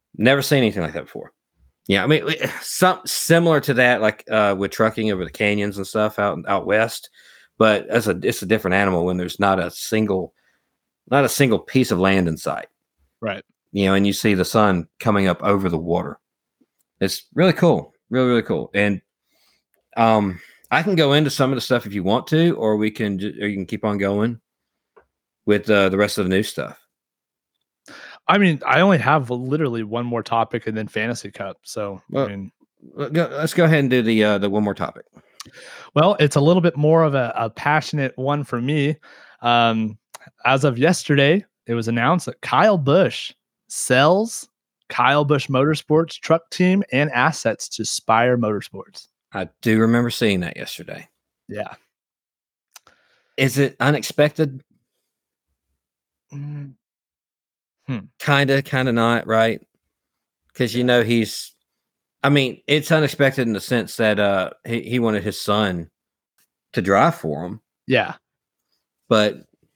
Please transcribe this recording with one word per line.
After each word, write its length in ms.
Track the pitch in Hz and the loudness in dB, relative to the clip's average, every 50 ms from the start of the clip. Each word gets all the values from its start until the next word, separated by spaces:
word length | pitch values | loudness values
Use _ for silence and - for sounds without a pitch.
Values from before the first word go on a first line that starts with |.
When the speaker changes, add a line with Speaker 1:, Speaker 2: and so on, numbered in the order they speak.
| _ _ _ - | _ _ _ 0
Speaker 1:
never 240 | 107 127 139 139 | 2 2 2 2
seen 180 | 127 - 151 135 | 2 0 2 2
anything 220 | 123 107 92 101 82 | 2 2 0 -2 -6
like 100 | 76 78 | -6 -6
that 120 | 82 - | -10 -12
before. 260 | - - - - - _ _ _ _ _ _ _ _ _ _ _ - | -12 -14 -16 -16 -18 _ _ _ _ _ _ _ _ _ _ _ -2
Yeah, 160 | 98 101 104 | -2 0 2
I 40 | 131 | 2
mean, 180 | 156 135 85 | 0 0 0
we, 120 | 151 160 - - 123 - - | -2 -6 -4 -6 -8 -8 -8
some 400 | - - - - 185 185 180 - - | -12 -10 -4 0 0 0 0 0 -6
similar 540 | - - - - - 165 170 170 165 160 143 | -8 -8 -4 0 2 2 4 4 4 2 2
to 120 | - - 127 | 0 0 0
that, 260 | 120 123 123 123 101 | 2 4 2 2 2
like, 220 | 110 107 107 - - - | 2 0 -2 -2 -6 -2
uh, 240 | 113 107 104 101 98 95 | 0 2 2 2 0 0
with 140 | 98 95 | -2 -4
trucking 400 | - - 113 113 - 120 110 107 | -2 0 0 0 0 -2 -4 -2
over 120 | 101 90 90 | -2 -4 -6
the 60 | 78 | -8
canyons 460 | - - 110 104 104 104 101 104 98 101 | -6 -2 -2 0 0 0 -2 -4 -6 -8
and 80 | 95 | -10
stuff 320 | - - 110 107 107 - - | -6 -2 -2 -2 -2 -2 -2
out, 220 | 101 101 80 82 - - | -2 -2 -2 -4 -4 -4
out 180 | 98 95 - | -4 -2 0
west, 440 | 92 104 110 113 117 - - - - _ _ - - - _ _ _ _ - | 0 0 0 0 0 -4 -10 -14 -18 _ _ -20 -20 -20 _ _ _ _ 2
but 300 | 113 110 104 98 - - | 4 4 4 2 0 -2
that's 180 | - - 110 107 | -2 0 0 0
a, 120 | 87 87 92 | -2 -2 -2
it's 180 | - 117 - | -4 -4 -2
a 40 | - | -2
different 300 | 90 110 104 - 92 92 | 0 0 0 0 0 0
animal 300 | 98 101 98 92 85 85 | 2 2 2 2 0 0
when 120 | 90 92 90 | 0 -2 -2
there's 220 | 90 90 - - | -4 -6 -4 -2
not 200 | 104 98 95 92 | 0 0 2 0
a 100 | 85 87 | -2 -6
single, 640 | - - - - 113 110 110 101 95 92 85 - _ _ _ _ _ _ _ _ _ _ _ _ _ _ _ - | -8 -10 -8 -4 -2 0 0 0 0 -2 -4 -6 _ _ _ _ _ _ _ _ _ _ _ _ _ _ _ -2
not 140 | 127 143 139 | 0 2 2
a 40 | 117 | 2
single 300 | - - 143 123 107 90 | 2 2 2 2 2 0
piece 320 | - - - 135 123 - | -2 0 0 0 0 2
of 80 | 107 87 | 0 0
land 280 | 92 95 98 98 90 85 | 2 2 2 2 2 0
in 100 | 78 - | -2 -4
sight. 300 | - 78 71 - - - _ _ _ _ _ _ _ _ _ - | -6 -6 -8 -8 -10 -14 _ _ _ _ _ _ _ _ _ -12
Speaker 2:
Right. 220 | 107 107 95 104 - _ _ _ _ _ | -10 -10 -10 -10 -12 _ _ _ _ _
Speaker 1:
You 140 | - 101 98 | -2 0 2
know, 80 | 95 98 | 2 2
and 140 | 98 98 101 | 2 2 2
you 60 | 98 | 0
see 200 | - - 107 101 | 0 0 0 2
the 120 | 92 90 | 0 0
sun 420 | - - 113 104 101 95 87 82 - _ - | 0 2 2 4 4 2 0 -2 -6 _ -6
coming 280 | - 120 104 101 98 92 | -2 0 0 2 2 0
up 140 | 87 - - | 0 0 0
over 260 | 104 101 98 95 90 | 0 0 0 0 -2
the 80 | 85 80 | -2 -2
water. 420 | 85 87 85 87 87 73 - - _ _ _ _ _ _ _ _ _ _ _ _ _ _ _ - | -2 -2 -4 -4 -4 -6 -12 -16 _ _ _ _ _ _ _ _ _ _ _ _ _ _ _ -6
It's 220 | 98 95 - - - _ - | -4 -4 -4 -6 -12 _ -2
really 200 | 139 175 185 - | 0 2 2 2
cool, 400 | - 180 170 127 82 - - _ _ _ - | 2 2 2 2 2 -2 -8 _ _ _ -6
really, 180 | 120 131 127 123 | -2 0 0 2
really 120 | 123 117 107 | 2 0 0
cool. 260 | - 101 76 60 - - | -2 -4 -4 -6 -4 -2
And, 280 | 101 104 104 98 92 - _ _ _ _ _ _ _ _ _ _ _ _ _ _ _ _ _ - 117 | 0 0 0 0 -2 -6 _ _ _ _ _ _ _ _ _ _ _ _ _ _ _ _ _ 0 2
um, 420 | 117 113 113 107 104 95 90 85 - - _ _ _ - | 4 4 4 4 2 0 -4 -8 -14 -20 _ _ _ -2
I 120 | - 147 165 | -2 0 0
can 120 | 208 190 | 2 2
go 180 | 165 151 139 143 | 2 4 4 4
into 160 | 151 156 139 | 2 2 2
some 220 | - - 135 131 | 0 0 0 0
of 40 | 135 | 0
the 60 | 120 | -2
stuff 240 | - - 127 117 - | -2 0 -2 -2 -2
if 80 | 101 101 | -4 -6
you 100 | 101 87 | -4 -2
want 240 | 95 107 127 - - | 0 0 0 0 0
to, 240 | 156 160 170 170 143 | 0 2 2 2 0
or 200 | - 113 107 107 104 | 0 0 0 0 0
we 140 | 107 107 | 0 -2
can 280 | 107 - 113 104 98 92 | -2 -4 -4 -4 -4 -4
ju-, 160 | 98 104 - - | -6 -8 -8 -6
or 60 | 104 104 | -6 -6
you 80 | 101 98 | -4 -6
can 80 | 92 | -8
keep 180 | - 110 101 - | -8 -8 -6 -4
on 140 | 107 104 98 | -4 -2 -2
going 420 | 98 98 101 104 110 120 117 117 _ _ _ _ _ _ _ _ _ _ _ _ _ _ _ _ _ _ _ _ - | -2 0 0 0 0 -2 -4 -6 _ _ _ _ _ _ _ _ _ _ _ _ _ _ _ _ _ _ _ _ -2
with, 240 | 101 104 101 - 107 | 0 0 0 2 2
uh, 200 | 107 101 98 95 | 2 4 4 2
the 80 | 95 98 | 2 0
rest 200 | 104 101 - 107 | 0 0 -2 -2
of 60 | 95 | -2
the 40 | 90 | 0
new 140 | 95 98 107 | 0 0 -2
stuff. 360 | - - - 64 - - - _ _ _ _ _ _ _ _ _ _ _ _ _ _ _ _ _ _ _ _ _ - - - - - - - _ - | -2 -6 -10 -10 -10 -12 -18 _ _ _ _ _ _ _ _ _ _ _ _ _ _ _ _ _ _ _ _ _ -20 -20 -20 -20 -20 -20 -8 _ 2
Speaker 2:
I 80 | 175 208 | 4 4
mean, 240 | 202 180 156 127 - | 4 4 2 2 0
I 140 | - 127 151 | 2 4 4
only 180 | 180 202 190 135 | 6 6 4 4
have 300 | 107 131 151 151 131 117 | 4 2 2 2 0 -2
literally 540 | 123 123 127 131 143 156 156 131 117 117 110 | -4 -4 -4 -2 -2 0 0 -2 -2 -4 -6
one 220 | 104 110 120 120 | -4 -4 -4 -4
more 180 | 120 120 117 104 | -4 -4 -4 -4
topic 420 | - 117 117 113 - - 113 - | -2 0 0 0 0 -2 -6 -6
and 120 | 113 110 110 | -6 -6 -6
then 100 | 107 98 | -6 -6
Fantasy 420 | - 110 107 117 117 - - 101 | -4 -4 -4 -4 -4 -6 -10 -14
Cup. 280 | - - 101 - - _ _ | -12 -12 -12 -12 -12 _ _
So, 380 | - - 113 104 101 98 90 _ - | -14 -10 -8 -8 -8 -10 -12 _ -8
Speaker 1:
Well, 160 | - 143 120 | -4 -4 -4
Speaker 2:
I 40 | 104 | -4
mean, 220 | 101 98 95 - _ _ _ _ _ _ - 64 - | -4 -8 -12 -14 _ _ _ _ _ _ -20 -18 -12
Speaker 1:
let 180 | - 143 135 | -10 -8 -4
go, 160 | 151 165 165 - 131 | -2 -2 -2 -2 -4
let's 200 | 143 156 156 - | -6 -6 -4 0
go 120 | 180 170 | 2 4
ahead 140 | 156 160 147 | 4 4 4
and 100 | 139 127 | 4 2
do 120 | 127 127 | 2 2
the, 220 | 113 113 113 110 104 | 2 2 2 4 4
uh, 140 | 104 104 98 | 2 2 0
the 120 | 98 101 | 0 0
one 140 | 98 104 104 | 0 0 0
more 100 | 104 98 | -2 -2
topic. 300 | - 82 - - - - _ _ - _ _ _ - - - - - - - - - - - - | -4 -6 -8 -10 -12 -20 _ _ -20 _ _ _ -20 -20 -20 -20 -20 -20 -20 -20 -20 -14 -4 0
Speaker 2:
Well, 220 | 147 156 196 208 - | 2 4 4 4 4
it's 160 | 151 143 - 147 | 2 2 2 4
a 20 | |
little 200 | 143 156 180 185 | 4 4 4 4
bit 160 | 165 175 - 147 | 4 2 0 2
more 260 | 151 156 160 165 165 | 2 2 4 4 4
of 120 | 151 139 | 2 2
a, 180 | 135 123 113 - | 0 -2 -2 -2
a 140 | 113 117 110 | -4 -4 -6
passionate 680 | - - - 151 151 156 147 - - 147 135 127 - - | -6 -4 -2 0 0 0 0 -2 -4 -2 -2 -4 -4 -4
one 280 | 131 139 147 147 143 | -4 -2 -2 -2 -4
for 160 | - 123 120 | -4 -6 -4
me. 340 | 120 135 151 151 139 147 156 - _ - - - - - - - | -2 -2 0 0 0 0 -2 -4 _ -20 -20 -20 -20 -20 -14 -4
Um, 560 | 120 120 120 117 117 117 113 110 110 107 107 - _ _ - - - - _ _ - | 0 2 4 4 4 4 2 0 -2 -4 -6 -10 _ _ -20 -20 -20 -20 _ _ 0
as 180 | 120 135 135 127 | 0 0 2 2
of 140 | 139 120 117 | 0 0 2
yesterday, 640 | 135 170 185 - - - 147 139 139 143 170 208 - _ _ _ _ | 2 2 2 0 0 0 2 4 4 4 4 2 0 _ _ _ _
it 80 | - 117 | -6 -4
was 160 | 117 110 113 | -4 -2 -2
announced 360 | 117 120 117 139 175 175 - 127 | -2 0 2 2 0 0 -2 -6
that 120 | - - | -12 -12
Kyle 380 | - - 123 135 180 220 202 170 | -6 -2 2 2 4 4 2 2
Busch 560 | 139 135 143 190 185 110 - - - - - _ _ _ _ _ _ - | 2 2 4 4 2 2 -2 -6 -12 -14 -16 _ _ _ _ _ _ -16
sells 800 | - - - - 127 127 139 156 180 196 226 233 - - - _ _ _ _ _ _ _ _ - | -12 -8 -2 0 2 4 6 4 4 2 0 -4 -6 -12 -16 _ _ _ _ _ _ _ _ -10
Kyle 380 | - - 123 131 139 147 147 | -2 2 2 4 4 4 2
Busch 220 | 139 151 135 - - | 2 0 0 0 -2
Motorsports 680 | 135 127 139 151 156 - - - 151 160 165 160 - - | 0 0 2 0 0 -2 -2 0 0 0 0 0 -6 -8
truck 300 | - - 165 165 - - | -2 0 0 0 0 -4
team 320 | - - 180 180 185 202 - - 127 | -2 0 2 2 2 2 0 -2 0
and 180 | 131 147 151 | -2 0 0
assets 560 | 127 120 131 160 160 - - 117 104 - - - | 0 0 0 0 0 -2 -4 -4 -4 -4 -8 -12
to 140 | - - 107 | -10 -8 -8
Spire 540 | - - - - - 110 113 120 127 127 123 | -6 -8 -6 -2 0 2 2 2 2 2 0
Motorsports. 680 | 117 110 107 98 - - - 98 - _ - - - _ _ _ _ _ - | 0 -2 -2 -4 -6 -10 -16 -18 -18 _ -20 -20 -20 _ _ _ _ _ -10
Speaker 1:
I 160 | 98 92 80 _ _ | -10 -10 -10 _ _
do 180 | - 117 110 110 | -2 2 2 4
remember 300 | 113 113 117 120 120 120 | 4 4 2 2 0 -2
seeing 300 | - - 120 107 101 92 | -2 -2 0 0 0 0
that 140 | 87 85 - | -4 -6 -8
yesterday. 540 | - - - - - 87 85 - - - _ _ _ _ _ _ _ _ - | -12 -14 -14 -14 -16 -14 -16 -16 -16 -18 _ _ _ _ _ _ _ _ -14
Speaker 2:
Yeah. 240 | 101 104 107 - - - _ _ _ _ _ _ _ _ _ _ _ _ _ _ _ _ _ _ - - _ _ _ _ _ _ _ _ _ _ _ | -12 -12 -12 -12 -14 -20 _ _ _ _ _ _ _ _ _ _ _ _ _ _ _ _ _ _ -20 -20 _ _ _ _ _ _ _ _ _ _ _
Speaker 1:
Is 220 | - 135 131 113 139 | -2 -2 0 2 0
it 180 | 139 - - - | 0 0 0 -2
unexpected? 800 | 117 139 151 131 107 - - - 147 151 - - 156 143 135 131 - _ _ _ _ _ _ _ _ _ _ _ _ _ _ _ _ _ _ _ _ _ _ _ _ _ _ _ _ _ _ _ _ _ 143 | 0 0 0 0 -2 -4 0 0 0 2 2 -2 -4 -4 -4 -10 -20 _ _ _ _ _ _ _ _ _ _ _ _ _ _ _ _ _ _ _ _ _ _ _ _ _ _ _ _ _ _ _ _ _ -16
Speaker 2:
Mm. 400 | 143 143 147 147 147 143 139 127 _ _ _ _ _ _ _ _ _ _ _ _ _ _ _ _ _ _ _ _ _ _ - | -14 -14 -12 -12 -14 -14 -16 -18 _ _ _ _ _ _ _ _ _ _ _ _ _ _ _ _ _ _ _ _ _ _ -10
Hmm. 100 | 131 107 95 - _ - | -10 -10 -10 -14 _ -8
Speaker 1:
Kinda, 420 | - 151 143 139 143 131 139 139 | -2 0 2 2 2 2 0 0
kinda 300 | 135 - - 131 131 131 | -2 -2 -4 -2 -2 0
not, 360 | 117 117 113 117 120 113 - - | 0 2 2 2 2 0 0 0
right? 340 | 113 113 113 113 107 - _ _ _ _ _ _ _ _ _ _ _ _ _ _ _ _ _ _ _ | 2 2 2 2 0 -4 _ _ _ _ _ _ _ _ _ _ _ _ _ _ _ _ _ _ _
'Cause, 200 | - 127 110 117 | -4 -4 -2 -2
you 100 | 123 123 | -2 0
know, 200 | 127 120 123 113 | 2 4 4 4
he's, 500 | 110 120 117 110 104 - - - - _ _ _ _ _ _ _ _ _ _ _ _ _ _ - | 2 2 0 0 -2 -4 -12 -14 -16 _ _ _ _ _ _ _ _ _ _ _ _ _ _ 0
I 60 | 143 | 2
mean, 320 | 147 143 135 123 - - _ - | 2 2 2 0 -4 -8 _ -2
it's 240 | 143 151 147 - | -2 0 0 2
unexpected 560 | 165 156 151 135 - - 139 135 131 139 123 117 | 0 2 2 0 0 2 0 0 2 0 -2 -2
in 60 | 107 | -2
the 60 | 95 | -4
sense 380 | - - 127 117 95 - - - | -4 -2 -2 -2 -2 -4 -4 -2
that, 220 | 113 110 107 104 | 0 0 2 2
uh, 320 | 101 101 98 95 92 - - _ - | 0 0 0 0 -2 -4 -8 _ -10
he, 160 | - 117 117 - | -8 -6 -6 -6
he 160 | 98 120 127 | -4 -2 0
wanted 240 | 117 113 107 101 87 | 0 0 0 0 -2
his 160 | 104 92 - | -4 -8 -6
son 480 | - - 104 107 107 98 90 87 82 - _ _ _ _ _ _ _ _ _ _ _ _ _ _ _ _ - | -4 -2 0 0 0 0 -2 -4 -8 -12 _ _ _ _ _ _ _ _ _ _ _ _ _ _ _ _ -6
to 80 | 113 | -4
drive 340 | 87 98 98 101 139 170 160 | 0 2 4 4 4 2 0
for 300 | - - 80 73 73 87 | -2 -6 -8 -8 -8 -8
him. 160 | 90 107 110 _ _ _ _ _ - | -10 -12 -14 _ _ _ _ _ -2
Speaker 2:
Yeah. 280 | 123 101 95 - - - _ _ _ _ _ _ _ _ _ _ _ _ _ _ _ _ _ - | -2 -2 -2 -2 -8 -16 _ _ _ _ _ _ _ _ _ _ _ _ _ _ _ _ _ 0
Speaker 1:
But 360 | 117 107 104 107 - - - _ _ _ _ _ _ | 2 2 2 2 -2 -6 -14 _ _ _ _ _ _